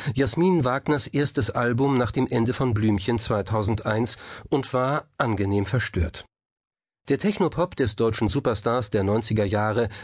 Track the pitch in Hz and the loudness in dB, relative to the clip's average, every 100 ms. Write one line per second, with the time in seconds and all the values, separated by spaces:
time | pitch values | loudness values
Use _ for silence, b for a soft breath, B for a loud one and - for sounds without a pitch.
0 | B 123 135 - 180 180 127 131 - 151 | B -2 0 2 2 4 2 0 0 -2
1 | - 143 143 - 110 127 120 120 139 131 | 0 -2 -2 0 -2 0 0 2 2 2
2 | 120 - 127 127 113 123 131 107 110 104 | 0 0 0 2 0 0 0 2 2 2
3 | - 117 - 110 95 110 98 101 - 110 | 0 -2 0 -2 0 0 0 -2 0 0
4 | 120 - B B B 147 - 131 127 147 | 0 -4 B B B -2 0 0 0 -2
5 | - - 117 104 98 101 101 127 - - | -4 -4 0 0 0 0 0 -2 -2 -2
6 | 78 - - _ _ _ _ _ _ _ | -2 -4 -16 _ _ _ _ _ _ _
7 | - 139 202 208 170 - 180 - 127 - | -2 0 0 2 0 0 -2 0 -2 2
8 | 113 110 110 139 135 107 - 120 123 107 | 0 2 0 0 0 0 0 0 0 0
9 | 98 107 117 110 101 104 107 107 113 B | 2 0 0 0 0 0 0 0 -2 B